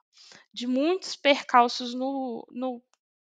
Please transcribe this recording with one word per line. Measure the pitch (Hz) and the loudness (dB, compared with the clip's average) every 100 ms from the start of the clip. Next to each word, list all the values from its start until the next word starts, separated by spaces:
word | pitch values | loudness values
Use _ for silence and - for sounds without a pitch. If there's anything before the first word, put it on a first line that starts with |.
| _ - - - _ | _ -20 -20 -20 _
de | - 247 | -10 -2
muitos | 254 302 370 - - | 0 0 -2 -6 0
percalços | 277 277 - 254 240 - 247 | 2 2 4 4 4 0 -8
no, | 254 262 269 262 226 - | -6 -4 -4 -6 -10 -12
no, | 247 254 240 - _ _ _ | -8 -8 -8 -14 _ _ _